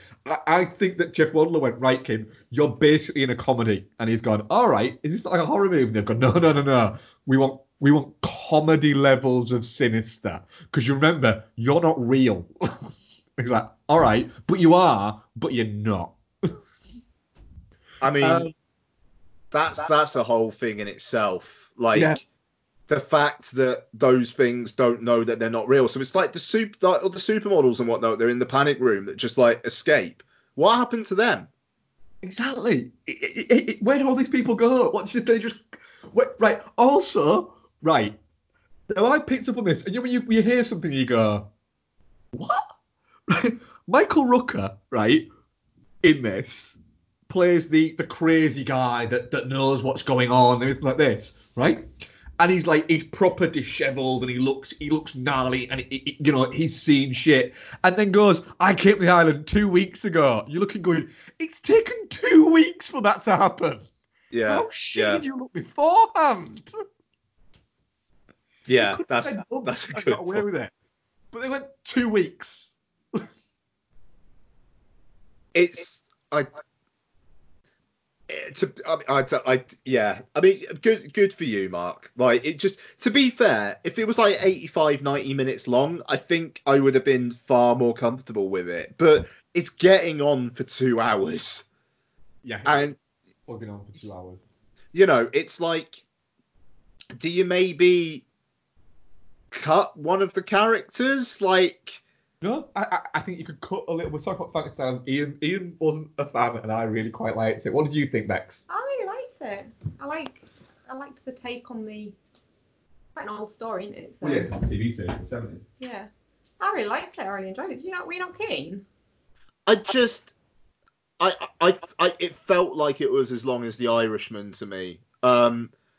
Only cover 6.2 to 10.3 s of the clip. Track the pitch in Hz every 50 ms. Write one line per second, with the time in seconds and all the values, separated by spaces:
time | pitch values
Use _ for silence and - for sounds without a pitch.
6.2 | 127 123 104 175 165 160 147 143 139 139 131 123 110 101 107 - - - _ _
7.2 | _ 135 131 135 135 135 135 - _ _ _ _ 143 143 151 151 135 - - _
8.2 | - - - - - - 156 151 156 160 160 151 151 147 139 139 139 139 131 127
9.2 | 135 131 123 127 117 113 123 117 117 - - - 131 117 110 113 113 - - _
10.2 | - 98